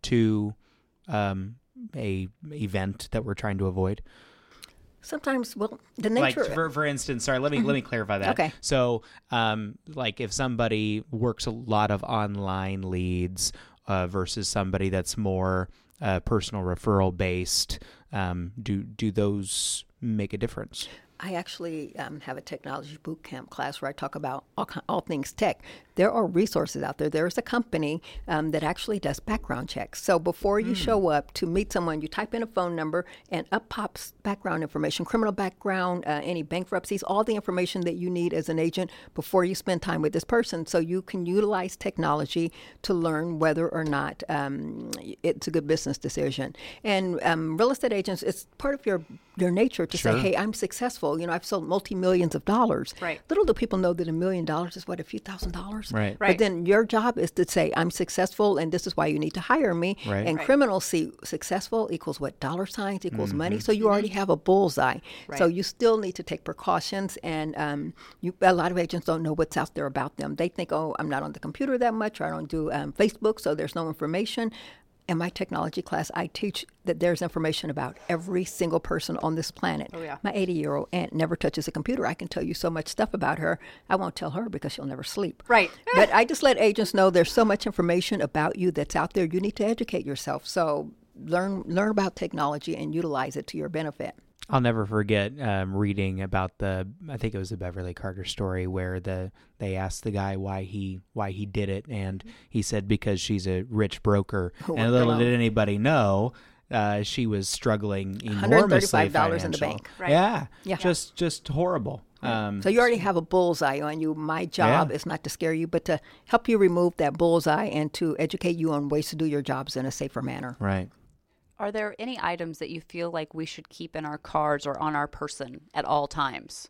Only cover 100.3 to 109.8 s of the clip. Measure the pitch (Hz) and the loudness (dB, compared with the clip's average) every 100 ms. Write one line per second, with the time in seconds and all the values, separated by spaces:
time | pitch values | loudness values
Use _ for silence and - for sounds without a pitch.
100.3 | 98 98 95 95 101 95 92 _ - 101 | -2 -4 -4 -6 -6 -6 -8 _ -6 -6
101.3 | 95 101 98 98 98 - 107 95 95 - | -4 -4 -2 -2 -4 -4 -6 -4 -6 -10
102.3 | - - 117 101 107 98 107 - 95 - | -20 -4 -2 0 -2 2 2 2 0 0
103.3 | 104 95 90 117 107 101 - 107 101 95 | 0 0 -2 0 0 0 2 4 4 4
104.3 | 104 87 - - 160 113 123 120 117 120 | 0 -2 -4 -4 2 6 6 6 6 6
105.3 | 120 117 110 104 101 123 156 104 98 117 | 6 4 4 4 4 4 6 6 4 2
106.3 | - - _ _ 120 104 104 104 - 117 | -2 -20 _ _ 0 2 2 0 0 0
107.3 | 104 95 - 123 107 104 98 98 95 - | 0 0 0 2 2 2 -2 -2 -6 -4
108.3 | 104 101 - 196 - 196 156 156 151 160 | 0 8 8 10 6 6 4 4 4 2
109.3 | 165 175 151 151 151 | 2 -2 -2 -2 -4